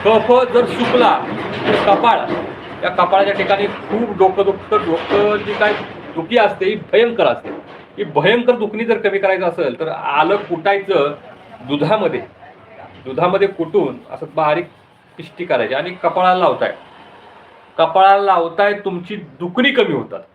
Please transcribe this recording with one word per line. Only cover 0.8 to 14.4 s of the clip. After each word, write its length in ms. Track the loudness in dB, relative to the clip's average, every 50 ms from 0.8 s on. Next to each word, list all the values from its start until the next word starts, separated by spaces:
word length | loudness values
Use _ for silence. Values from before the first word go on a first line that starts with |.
| 0 2 2 4 4 4 4 2 -2 -6 -8 -8 -8 -8 -8 -4 -2
तर 280 | 0 0 2 4 2 2
कपाळ, 240 | 4 4 2 2 2 0 -4 -6 -6 -6 -10 -12 -14 -16 -16 -10 -6
या 80 | -6 -2
कपाळाच्या 440 | 0 0 0 2 4 2 2 2 0
ठिकाणी 320 | -2 0 0 0 0 0
खूप 520 | -4 -6 -10 -8 -6 -4 -4 -2 -4 0 2
डोकं 240 | 2 2 2 2 0
दुखतं. 320 | 0 0 -2 -4 -2 -2
डोकं 600 | -2 0 0 -2 -2 -2 0 0 2 2 2 0
जी 160 | -2 -4 -6
काय 200 | -2 0 0 0 0 -2 -6 -12 -14 -16 -16 -10 -8
दुखी 240 | -8 -6 0 2 2
असते 260 | 2 2 0 -2 -2
ही 100 | -2 -2
भयंकर 520 | -4 -4 0 2 2 2 2 2 0 0
असते. 220 | 0 0 -2 -6 -12 -14 -14 -16 -18 -20 -20 -20 -18 -10 -10
ही 60 | -10
भयंकर 520 | -4 -2 0 2 2 2 4 2 0 0
दुखणी 280 | 0 -2 -6 -4 -6 -2
जर 140 | -2 -2 0
कमी 200 | 0 -2 -2 0
करायचं 260 | 0 0 0 0 -2
असेल 360 | -4 -2 -2 -4 -4 -2 -4
तर 80 | -6 -6
आलं 480 | -6 -6 -6 -2 0 2 2 2 2
कुटायचं 760 | -2 -2 -4 -6 -2 0 0 0 0 -2 0 0 0 0 0 -4 -8 -16 -20 -20 -20 -20 -20 -20 -18 -8 -6
दुधामध्ये, 540 | -4 -2 0 0 0 0 0 -2 -4 -4 -10 -12 -20 -20 -20 -20 -20 -20 -20 -20 -20 -20 -20 -20 -20 -16 -12
दुधामध्ये 440 | -8 -2 0 0 2 2 2 2 0
कुटून 480 | 0 -4 -6 0 0 0 0 0 -4 -10 -14 -16
असं 160 | -14 -14 -14 -6 -4
बारीक 320 | -2